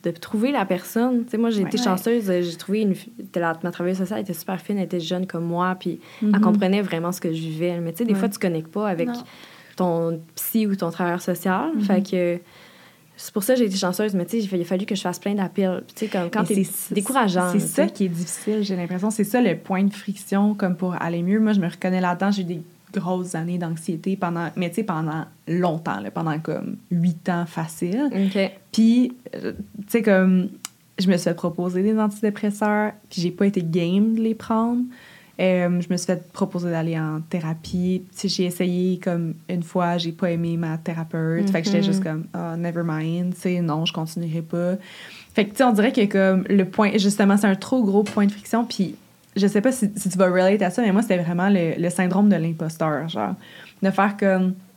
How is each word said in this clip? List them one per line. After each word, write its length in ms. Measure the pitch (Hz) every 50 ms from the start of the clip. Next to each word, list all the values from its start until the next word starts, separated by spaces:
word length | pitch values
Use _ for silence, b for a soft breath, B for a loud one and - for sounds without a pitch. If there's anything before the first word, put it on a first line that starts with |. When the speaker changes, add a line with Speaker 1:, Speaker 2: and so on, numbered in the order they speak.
| -
Speaker 1:
de 80 | 170
trouver 400 | 165 - - - - 208 220 269
la 140 | 285 247 190
personne. 580 | 190 185 180 - - - 226 240 254 254 240 233
Tu 80 | 247
sais, 60 | - 214
moi, 100 | 233 233
j'ai 120 | 226 208
été 180 | 185 - - 214
Speaker 2:
Ouais. 40 | -
Speaker 1:
chanceuse, 460 | 214 185 185 - 226 233 240 208 196
euh, 140 | 180 175 175
j'ai 120 | 170 165
trouvé 240 | 165 - - 196 220
une 120 | 220 196 185
fi-, 180 | 185 - - - - - -
t'es 80 | - 180
la... 180 | 170 165 165 165 185
ma 80 | 175
travailleuse 260 | 170 - 175 180 190
sociale 220 | 185 190 180 214 220
était 160 | 208 - 175
super 260 | - - - 190 170
fine, 160 | - - 202
elle 60 | 202 180
était 160 | 170 190 180
jeune 260 | 160 160 180 180 185
comme 200 | 185 - 170 170
moi, 300 | 170 170 170 180 185 185 185
puis 200 | - 180 160 B B B B B
Speaker 2:
Mhm. 100 | 220 208 208
Speaker 1:
elle 60 | 202
comprenait 420 | 214 214 214 202 202 185 196 208 202
vraiment 280 | 185 170 165 170 175
ce 80 | 185 -
que 100 | - 170 160
je 60 | 160
vivais. 380 | 160 160 156 156 170 175 175 170
Mais 120 | 170 165
tu 60 | 165 -
sais, 60 | 240
des 80 | 226 202
Speaker 2:
Ouais. 60 | 190
Speaker 1:
fois, 100 | 214 220
tu 80 | 202
connectes 340 | - - 185 165 160 156 160
pas 160 | - 202 214
avec 200 | 208 180 165 -
Speaker 3:
Non. 160 | 247 - 240 - B B B B B B B B B B
Speaker 1:
ton 440 | - 185 180 165 165 165 165 170 160 165 - _
psy 320 | - - - - 226 214
ou 80 | 208 196
ton 160 | 190 180 170
travailleur 320 | 165 - 185 175 170 180 -
social. 480 | - 180 180 - 190 185 196 277 320 320
Speaker 2:
Mhm. 80 | 220
Speaker 1:
Fait 260 | 208 196 196 185 190
que... 320 | - - 180 175 175 175 180 B B B B B B B B B B B B B _ _
c'est 160 | - - - _
pour 80 | 214 196
ça 100 | - 254
que 60 | 247
j'ai 40 | 240
été 120 | 202 190
chanceuse, 360 | 190 202 180 180 - 214 214 196
mais 120 | 185 175
tu 160 | 170 - 233
sais, 60 | 208 196 196
il 80 | 180
a 40 | 175
fallu 200 | - 196 185 196
que 80 | - 208
je 80 | 190
fasse 160 | - 180 175
plein 160 | - - 202 202
d'appels. 480 | 208 190 180 - - 196 185 180 - -
Puis 80 | - -
tu 100 | - 220
sais, 60 | 208
comme, 180 | - 190 175 175
quand 140 | - 214 185 -
Speaker 2:
Et 20 | 208
Speaker 1:
t'es 100 | 196 190
Speaker 2:
c'est, 280 | - - - - - -
Speaker 1:
décourageant, 560 | 208 196 214 254 269 233 202 175 180 180 180
Speaker 2:
c'est 60 | 180
Speaker 1:
tu 60 | 208 -
Speaker 2:
ça 220 | - - - 302
Speaker 1:
sais. 20 | -
Speaker 2:
qui 140 | - - 202
est 40 | 180
difficile, 500 | 170 165 175 - - - - 208 214 214
j'ai 140 | 208 196 190
l'impression. 340 | 180 175 170 180 180 196 220
C'est 140 | 220 - 202
ça 180 | 202 - 247
le 160 | 247 202 160
point 280 | 160 - - 190 185 196
de 60 | 196 -
friction, 600 | - - - 196 - - - 196 196 202 214 214
comme, 220 | 202 208 180 180
pour 180 | 165 185 180 175 -
aller 220 | - 170 170 170 175
mieux. 160 | 180 202 220
Moi, 140 | 220 214 214
je 60 | 196
me 80 | 170
reconnais 320 | 175 - - - 185 185 185
là-dedans. 280 | 185 180 180 180 190 202
J'ai 140 | 202 196 185
eu 20 |
des 160 | 170 180 160 160 - - _ _ - -
grosses 420 | 202 160 175 185 185 180 180 -
années 220 | 160 165 175 175
d'anxiété 580 | 175 170 160 170 165 - - 170 160 - 196 190
pendant, 320 | 196 196 170 170 170 170 156 -
mais 140 | - 180 170
tu 60 | 170
sais, 80 | - 220
pendant 420 | 214 170 156 165 156 156 160 156 - - _ _ -
longtemps, 500 | 165 180 180 175 151 156 160 156 98 98
là, 120 | 104 98
pendant, 280 | - 165 165 160 147 160
comme, 380 | 160 160 151 - - - - - - _
huit 360 | 175 170 165 180 160 170 -
ans 180 | - 175 170 170
facile. 640 | 165 - 165 160 160 - - 180 175 190 247 294 277 -
Speaker 1:
Ok. 380 | 190 196 190 196 202 196 190 - - _ _
Speaker 2:
Puis, 400 | - - 220 226 233 247 254 247 247 - - - -
euh, 160 | - - 104
tu 320 | - - 202 - - - 202 -
sais, 120 | - 233
comme, 460 | 220 220 196 190 185 190 185 185 180 202 - - _ - _ _ _ _ _
je 100 | - 185 190
me 40 | 185
suis 80 | 170 -
fait 80 | 175 170
proposer 500 | 165 - 175 165 - 175 180 180 185 190
des 140 | 214 220 220
antidépresseurs, 920 | 214 208 202 208 - 208 208 - - 208 202 208 220 208 208 208 214 214 - - - _
puis 120 | - -
j'ai 100 | 170 180
pas 160 | 180 - 202
été 140 | 196 202 196
game 540 | 170 165 160 180 170 170 180 202 214 226 226
de 60 | 226
les 120 | 220 226 220
prendre. 460 | 220 - - 226 220 226 233 240 247 247 247 B B B B B B B B B -
Euh, 400 | 180 185 185 180 180 175 180 175
je 60 | 170 170
me 60 | 180
suis 80 | 175 -
fait 260 | - 185 175 - -
proposer 400 | - - 196 196 - 175 175 175
d'aller 260 | 165 165 160 165 165
en 220 | 160 160 156 156 156
thérapie. 840 | 160 160 - 180 160 160 165 160 - - - 180 180 185 185 180 185 - -
Tu 40 |
sais, 100 | - - 190
j'ai 160 | - - 180
essayé, 540 | 180 180 - 185 175 180 180 180 185 180 175
comme, 340 | - 185 175 170 170 160 160 160 - -
une 140 | 185 180 170
fois, 340 | 160 - 185 175 175 175
j'ai 160 | 175 165 165 165
pas 180 | - 202 175
aimé 240 | 170 165 170 170 165
ma 220 | 165 170 160 160
thérapeute. 720 | 160 160 - 165 160 160 160 - 160 160 160 165 170 202 196
Fait 100 | 190 -
que 40 | 165
j'étais 140 | - 185 170
Speaker 1:
Mhm. 40 | -
Speaker 2:
juste 180 | 196 - 196 190
comme, « 220 | 165 156 156 160 - -
Ah, 220 | 175 170 170 165
never 260 | 170 170 175 170 170 170
mind, 480 | 170 156 156 156 160 165 175 180 180 180
tu 60 | -
sais, 180 | - 185 180 175
non, 220 | 170 160 160 156 165
je 60 | -
continuerai 500 | - 170 160 160 - 180 170 165 156 170
pas. » 340 | 160 165 - 170 175 180 185 196 B B B B B B B B B B -
Fait 100 | 214 202
que, 60 | 202
tu 60 | -
sais, 60 | - 262
on 80 | 247 226
dirait 180 | 208 202 254
que, 140 | 262 254 202
comme, 400 | 202 202 196 190 190 190 185 -
le 160 | - 202 196 185
point, 280 | 185 - - 214 202 -
justement, 380 | 220 190 202 196 - 208 196 196
c'est 120 | 202 214
un 80 | 202 190
trop 280 | 196 - - 262 262 226
gros 200 | 196 196 202 214
point 220 | 208 - 214 202
de 60 | 202
friction. 320 | 202 - - - - 226 240
Puis 320 | 233 - - 190 156 - - _ _ _ _ _ _ _
je 120 | 202 196
sais 120 | 196 202 208
pas 140 | 202 262 254
si, 160 | - 214 202 208
si 100 | - - 190
tu 80 | 170
vas 100 | 185 190 180
relate 320 | 180 185 185 190 202 214
à 80 | 196 175
ça, 120 | 180 -
mais 120 | 240 208 185
moi, 80 | 202
c'était 160 | 220 214 190
vraiment 320 | 180 170 165 175 170 185 202
le, 240 | 202 185 170 160 -
le 120 | - 170 175
syndrome 400 | 175 - 185 180 180 196 208 208
de 80 | 190
l'imposteur, 720 | 165 160 165 165 160 165 156 160 - 160 156 151 131 160 165
genre. 260 | - - 107 - 196 B B B B B B B B _ -
De 60 | 190
faire 240 | 190 - 226 214 208
comme 380 | - 208 196 190 185 185 185 185 - - - _